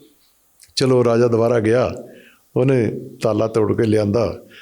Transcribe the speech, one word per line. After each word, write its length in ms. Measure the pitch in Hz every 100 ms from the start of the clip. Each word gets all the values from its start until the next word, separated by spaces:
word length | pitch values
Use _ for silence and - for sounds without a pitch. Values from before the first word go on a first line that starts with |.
| - _ _ _ _ _ - -
ਚਲੋ, 280 | 135 127
ਰਾਜਾ 240 | 120 117 120
ਦੁਬਾਰਾ 320 | 113 117 120
ਗਿਆ, 300 | 107 123 98 - - - - _ _ 127
ਉਹਨੇ 360 | 131 131 110 - - -
ਤਾਲਾ 240 | 113 107 113
ਤੋੜ 300 | 113 104 104
ਕੇ 60 |
ਲਿਆਂਦਾ 600 | 113 107 101 117 98 67 - -